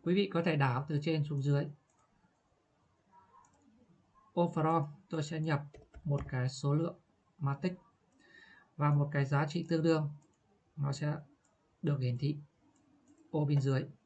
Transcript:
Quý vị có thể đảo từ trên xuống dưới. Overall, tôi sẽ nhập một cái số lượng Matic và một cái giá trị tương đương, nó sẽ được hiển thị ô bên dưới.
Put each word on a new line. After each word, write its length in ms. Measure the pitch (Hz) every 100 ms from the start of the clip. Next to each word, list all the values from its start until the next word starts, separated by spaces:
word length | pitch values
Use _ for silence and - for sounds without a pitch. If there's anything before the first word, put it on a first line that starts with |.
| 170
Quý 80 |
vị 160 | 185 196
có 80 | 170 170
thể 100 | 151
đảo 300 | 135 123 147
từ 100 | 147
trên 220 | 160 160
xuống 180 | 147 143
dưới. 260 | 139 143 - - _ _ _ _ _ _ _ _ _ _ _ _ _ 960 960 1047 _ _ _ _ _ _ _ _ _ -
Overall, 440 | 175 165 156 165 147 - _
tôi 140 | 160
sẽ 160 | 147 160
nhập 220 | 156 147 - - - -
một 180 | - 143 -
cái 200 | 131 127
số 260 | - 143 147
lượng 240 | 170 - _ _ _ _
Matic 360 | 139 143 185 180 _ _ _ _ - - - - _ -
và 180 | 147
một 160 | 147 143
cái 120 | 143 135
giá 200 | 143 147
trị 180 | 175 170
tương 140 | 165
đương, 260 | 165 160 147 - _ _ _ _ _ -
nó 160 | 139
sẽ 240 | 139 151 - - _ _ _ _ _
được 180 | 151 139
hiển 180 | 123 123
thị 200 | 139 156 - _ _ _ _ _ _ - -
ô 140 | 151 147
bên 160 | 143
dưới. 240 | 135 135 - -